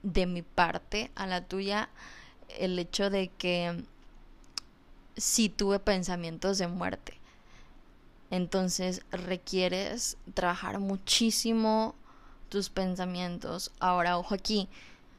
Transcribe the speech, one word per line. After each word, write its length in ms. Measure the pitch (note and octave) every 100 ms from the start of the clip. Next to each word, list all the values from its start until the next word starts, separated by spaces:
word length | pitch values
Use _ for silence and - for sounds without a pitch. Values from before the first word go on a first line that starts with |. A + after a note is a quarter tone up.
de 220 | G3+ F3+ F3+
mi 160 | F3
parte 680 | E3 - E3+ G3+ - G#3 A#3+ -
a 120 | F#3+
la 180 | F3+ F3+
tuya 440 | F#3+ G3 G#3 - - - - - - - -
el 220 | F#3 F3+
hecho 300 | F3 - G3+
de 200 | G3 F#3
que 540 | - F3+ F3 F3 E3+ - - - - - - - - - - - - - -
sí 320 | - - G#3+
tuve 300 | - G3 G3
pensamientos 760 | G#3 F#3+ F3 F3 E3 E3 G3 G3
de 100 | F3
muerte. 520 | F3+ F3 F#3+ - - - - - - - - - - - - -
Entonces 680 | F#3 F3 G3 F#3 F3+ F#3 F3+ -
requieres 1040 | F3+ F3+ F3+ - F#3+ F3+ F3+ G3 A#3+ - - -
trabajar 460 | F#3+ F3+ F3+ F#3+ G3
muchísimo 1160 | G3 G3 - - A3+ A3 A3+ A3+ A3 A3 A3 - - - - - -
tus 200 | G3+ F#3+
pensamientos. 1000 | - F#3 F3+ F3+ F3+ F3+ F3 - E3+ - -
Ahora, 380 | F#3 F3+ F3 F3
ojo 160 | F3
aquí, 360 | G3 - G#3+ - - - - -